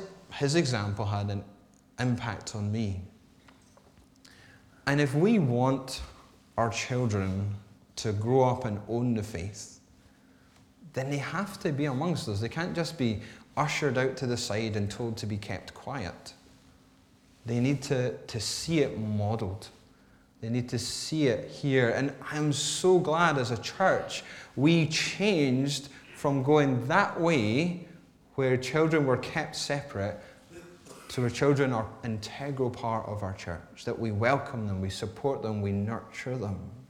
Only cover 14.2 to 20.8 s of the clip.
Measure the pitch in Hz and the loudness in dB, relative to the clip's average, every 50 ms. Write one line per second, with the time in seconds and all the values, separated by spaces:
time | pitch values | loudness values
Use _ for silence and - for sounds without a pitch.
14.2 | 135 123 120 117 - - 101 110 113 110 104 104 101 98 - - 120 117 110 - | -2 -2 -2 -2 -2 -2 -2 -2 -2 -2 -2 -2 -2 -2 -4 -4 -6 -6 -6 -6
15.2 | - 104 107 101 - - 98 92 - - - - - - 139 135 95 80 - - | -6 -4 -4 -4 -4 -6 -8 -8 -10 -12 -16 -14 -12 -10 -8 -6 -6 -8 -8 -12
16.2 | - - - - - - - - - - - - - _ _ _ _ _ _ _ | -16 -20 -20 -20 -20 -20 -20 -20 -20 -20 -20 -20 -20 _ _ _ _ _ _ _
17.2 | _ _ - - - 117 120 120 123 139 143 139 - - 139 127 123 120 - - | _ _ -20 -14 -8 -2 0 2 2 2 0 0 -2 -2 0 0 0 -2 -4 -6
18.2 | - - - 110 101 - - - - 160 170 156 135 - - 110 110 107 107 104 | -10 -10 -8 -6 -6 -4 -6 -6 -4 0 2 2 2 2 0 -4 -4 -2 -2 0
19.2 | 104 104 113 110 107 90 98 - - - - - - - _ _ _ _ - _ | 0 0 0 -2 -2 -4 -6 -8 -12 -16 -20 -20 -20 -20 _ _ _ _ -20 _
20.2 | _ _ _ _ - 113 120 123 120 123 131 117 | _ _ _ _ -6 -4 -2 -2 -2 -2 -4 -4